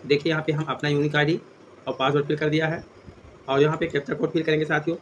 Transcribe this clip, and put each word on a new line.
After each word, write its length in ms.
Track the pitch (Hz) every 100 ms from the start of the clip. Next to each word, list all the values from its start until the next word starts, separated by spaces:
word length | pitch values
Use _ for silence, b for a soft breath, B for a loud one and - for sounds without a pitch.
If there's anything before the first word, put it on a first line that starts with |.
देखिए 280 | - 143 165
यहाँ 120 | 156 156
पे 60 |
हम 120 | 147 151
अपना 240 | 127 147
यूनिक 260 | 143 151 147
आईडी 240 | 147 196 - - - - -
और 80 | 131
password 300 | 135 143 143
fill 120 | 151
कर 120 | 156
दिया 180 | 156 160
है 160 | 170 - - - - - - -
और 120 | 135
यहाँ 160 | 151 160
पे 100 | 165
कैप्चा 260 | - -
code 180 | - 156
fill 120 | 165
करेंगे 220 | 156 151 156
साथियों। 320 | 156 160 170